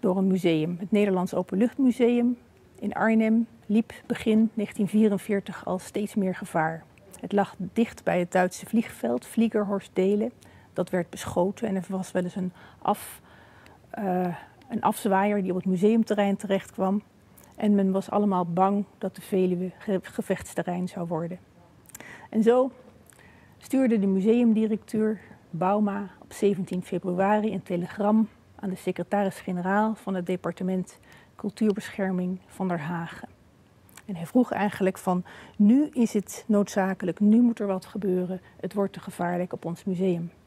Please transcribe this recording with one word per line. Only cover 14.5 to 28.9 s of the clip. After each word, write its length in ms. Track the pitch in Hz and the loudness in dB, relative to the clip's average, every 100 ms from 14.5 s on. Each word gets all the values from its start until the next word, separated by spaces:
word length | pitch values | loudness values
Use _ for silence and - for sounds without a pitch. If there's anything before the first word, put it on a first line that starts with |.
| - - | -20 -10
een 140 | 220 | -4
afzwaaier 600 | - 214 214 190 202 208 | -2 -2 0 2 2 0
die 80 | 185 | -2
op 60 | 180 | -2
het 100 | 190 | -2
museumterrein 720 | 185 208 226 220 202 202 196 | 2 4 4 2 2 0 0
terecht 360 | 196 196 - | -2 -4 -4
kwam. 300 | - 190 202 - _ _ - - - | -4 -2 -2 -6 _ _ -20 -20 -4
En 180 | 214 | 2
men 160 | 202 196 | 4 4
was 200 | 190 190 | 0 0
allemaal 340 | 202 208 185 | 0 2 0
bang 400 | 175 170 190 202 196 _ | 0 2 2 2 -4 _
dat 160 | 190 | -10
de 60 | - | -8
Veluwe 500 | - 190 185 180 180 - | -4 0 2 0 -4 -8
ge-, 220 | - 190 | -4 -4
gevechtsterrein 840 | - - - 185 - - - 175 180 | -4 -10 -4 -4 -4 -6 -4 -4 -6
zou 180 | - 170 | -6 -6
worden. 320 | 165 170 175 - _ - _ - - - - - | -4 -6 -10 -16 _ -20 _ -20 -20 -20 -20 -6
En 120 | 214 | 2
zo 280 | 220 247 262 - - - - - - - - - | 4 4 2 -4 -20 -20 -20 -20 -20 -20 -20 -20
stuurde 400 | - 269 262 226 | -2 2 4 4
de 80 | 196 | 2
museumdirecteur 1120 | 190 196 233 240 220 220 214 - 214 214 220 - - _ | 2 4 4 4 4 2 -2 -4 -2 0 -2 -10 -20 _
Bauma 600 | 165 180 208 208 196 196 - | -2 0 2 0 -2 -10 -14
op 140 | - | -20
zeventien 500 | - 202 190 190 180 | 0 0 2 -4 -6
februari 680 | - 180 185 180 196 214 214 | -4 -6 -4 0 2 2 0
een 100 | 190 | -4
telegram 680 | - 175 175 - 202 220 220 - _ - | -4 -4 -4 -2 2 4 2 -4 _ -12
aan 120 | 202 | -8
de 80 | 185 | -6
secretaris-generaal 1160 | - | -6